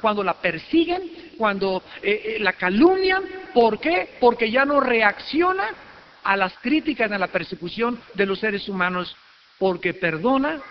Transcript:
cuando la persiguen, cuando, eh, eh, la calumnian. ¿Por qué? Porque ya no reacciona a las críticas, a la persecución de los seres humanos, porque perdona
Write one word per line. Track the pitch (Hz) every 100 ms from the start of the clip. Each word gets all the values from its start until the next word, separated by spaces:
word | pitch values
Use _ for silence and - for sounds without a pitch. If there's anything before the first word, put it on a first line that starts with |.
cuando | 220 208
la | 190 170
persiguen, | 185 165 - 330 330 359 349 - - -
cuando, | 220 196 190 185 - -
eh, | 202 208 214 220
eh, |
la | 196
calumnian. | - 185 202 330 381 381 381 381 - -
¿Por | - 233 214
qué? | 302 349 - -
Porque | 240 240 226
ya | 240 277
no | 285
reacciona | 254 233 214 196 - 285 359 381 415 - - - - -
a | - 196
las | 185 -
críticas, | 240 302 320 254 220
a | 202
la | 180
persecución | 185 165 180 170 208 233 240 -
de | 196 196
los | 190
seres | 220 202 202
humanos, | 196 180 180 175 - - _ _ -
porque | 190 175 180
perdona | 175 175 160 214 269 285 320 -